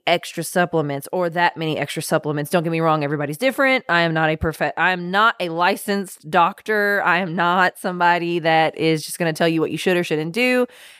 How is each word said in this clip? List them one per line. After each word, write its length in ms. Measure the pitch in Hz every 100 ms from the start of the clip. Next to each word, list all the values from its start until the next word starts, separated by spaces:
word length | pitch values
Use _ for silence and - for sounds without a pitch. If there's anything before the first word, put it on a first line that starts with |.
| -
extra 380 | 175 - -
supplements 640 | 156 185 175 160 147 139 -
or 200 | 185 175
that 260 | 170 170 -
many 220 | 160 147
extra 240 | 147 165
supplements. 480 | - 160 147 151 143
Don't 120 | 180
get 60 | 165
me 80 | 165
wrong, 220 | 165 156
everybody's 360 | 143 143 147 151
different. 460 | 262 254 269 254 -
I 120 | 170
am 100 | 170
not 140 | 160 156
a 60 | 156
profe-, 360 | 165 - 151 -
I 160 | 175
am 180 | 180 175
not 260 | 196 226 -
a 80 | 180
licensed 800 | 165 180 247 - 202 180 - 156
doctor. 720 | 180 170 - - 214 202 202
I 140 | 175 175
am 160 | 190
not 440 | 175 175 185 180 -
somebody 600 | 196 180 175 175 170 175
that 380 | 160 160 156 -
is 260 | 160 156
just 140 | - -
gonna 140 | 170
tell 140 | 156 170
you 120 | 160
what 100 | 151
you 60 | 165
should 200 | 190 175
or 60 |
shouldn't 280 | 170 156 160
do. 340 | 196 254 254 247 - -